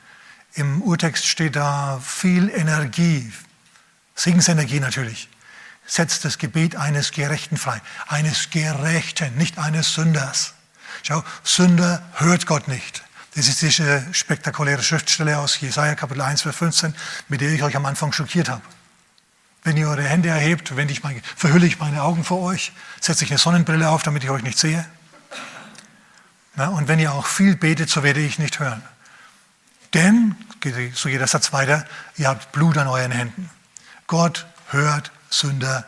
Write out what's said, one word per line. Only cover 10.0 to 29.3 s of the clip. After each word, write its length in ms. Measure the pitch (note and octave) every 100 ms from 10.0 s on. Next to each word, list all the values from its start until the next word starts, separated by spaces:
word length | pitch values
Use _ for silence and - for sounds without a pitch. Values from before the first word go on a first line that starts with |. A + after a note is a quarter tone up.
| E3 D3+ C3+ - - - _ _ - -
Schau, 220 | - D#3 - -
Sünder 600 | - - F3+ E3+ F3 E3+ -
hört 320 | - D#3 F3 -
Gott 220 | D3+ C#3
nicht. 360 | B2 - - - - -
Das 140 | D3+ C#3
ist 160 | C3+
diese 420 | D#3 D#3+ D3+ C#3 C3
spektakuläre 720 | - - D3 - - D3 C#3
Schriftstelle 560 | A2+ D#3 - - D3+ D3
aus 200 | C#3 -
Jesaja 360 | C3+ C3 D3+ D3+
Kapitel 260 | C3 C3
eins, 220 | C3+ D3
Vers 120 | D#3 -
fünfzehn, 380 | E3+ - D#3+ D3+ - - -
mit 140 | C#3
der 80 | C#3+
ich 140 | D#3
euch 120 | D3 C#3
am 120 | C#3
Anfang 240 | C#3 D3+
schockiert 380 | - D3 F3 D3+
habe. 120 | B2 - - _ _ _ _ _ _ _ _
"Wenn 140 | E3+ D3+
ihr 120 | D3+
eure 140 | C#3
Hände 260 | C#3 E3 E3+
erhebt, 460 | D#3 D3+ E3+ - C3
wende 180 | D3
ich 80 | B2
meine, 220 | D3 B2 - -
verhülle 300 | D#3 E3 F3
ich 140 | -
meine 240 | D3+ D3
Augen 200 | C#3+ E3+
vor 180 | - F#3
euch, 300 | F3+ F#3+ - - - -
setze 220 | - E3
ich 80 | A#2
eine 80 | C#3
Sonnenbrille 500 | E3+ F3 E3 D#3+ D#3+
auf, 140 | D#3+
damit 200 | D#3 D3
ich 60 | C3
euch 140 | C3+
nicht 160 | A#2+ -
sehe. 260 | D#3 E3 D#3+ - _ - - - - - - - - _ _ - _ _ _ -
Ja, 120 | C#3+
und 200 | F#3 C#3+
wenn 120 | D#3+
ihr 140 | D#3
auch 120 | C#3 -
viel 300 | - G3 F3
betet, 340 | D#3+ D#3+ D#3+
so 140 | D#3+
werde 160 | C#3+ C#3
ich 180 | D3 -
nicht 220 | D3 -
hören. 240 | C#3 A2+ - - - - -